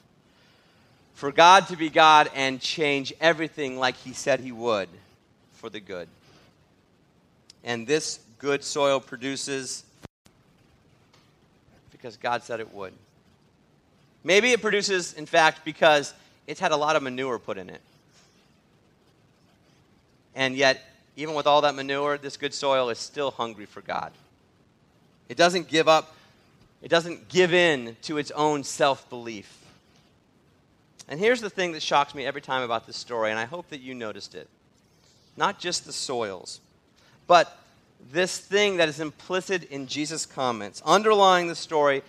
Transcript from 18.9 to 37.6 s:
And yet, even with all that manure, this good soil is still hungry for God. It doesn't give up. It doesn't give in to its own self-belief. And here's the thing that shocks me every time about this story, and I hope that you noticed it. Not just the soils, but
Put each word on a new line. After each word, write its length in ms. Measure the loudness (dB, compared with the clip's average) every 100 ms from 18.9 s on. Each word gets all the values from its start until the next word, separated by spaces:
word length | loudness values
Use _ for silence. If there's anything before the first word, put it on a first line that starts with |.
| _ _ _ _ _ _ _ _ _ _ _ _ _ _
And 220 | -4 -4 2
yet, 240 | 2 2 -6 _ _ -12
even 180 | -6
with 120 | -2 4
all 140 | 4
that 140 | 4
manure, 440 | -2 -6 -4 -2 -4
this 180 | -8 -8
good 180 | -8
soil 340 | -4 0 0 0
is 100 | -6
still 320 | -10 -6 -6
hungry 360 | -4 -8 -8 -18
for 160 | -18
God. 300 | -10 -8 -8 _ _ _ _ _ _ _ _ _ _ _ -12
It 80 | 2
doesn't 320 | 2 2 -2
give 200 | 2 4
up. 260 | 4 2 -20 _ _ _ _ _ _
It 60 | -2
doesn't 400 | 0 0 -14 -2
give 240 | 2 4
in 440 | 6 4 2 -4 -12
to 160 | -8 -6
its 120 | -6
own 340 | -2 0 0
self-belief. 920 | -6 0 0 0 -8 -14 -12 -14 -16 -20 -20 _ _ _ _ _ _ _ _ _ _ _ _ _ -14
And 120 | -4
here's 200 | 0 0
the 100 | -4
thing 220 | -6 -6
that 100 | -6
shocks 320 | 0 0 0
me 100 | -4
every 160 | -8 -8
time 220 | -4 -4
about 240 | -2 -4 -6
this 100 | -16
story, 340 | -8 -2 -2
and 80 | -2
I 60 |
hope 240 | -6 -10 -14
that 100 | -16
you 140 | -14
noticed 400 | -10 -10 -12 -16
it. 140 | -18 -20 _ _ _ _ _ _ _ _ -4
Not 220 | -4 -4
just 260 | -8 -8
the 80 | -8
soils, 680 | -12 -6 -6 -6 -8 -14 -20 _ _ _ _ _ _ 4
but 320 | 4 4 -6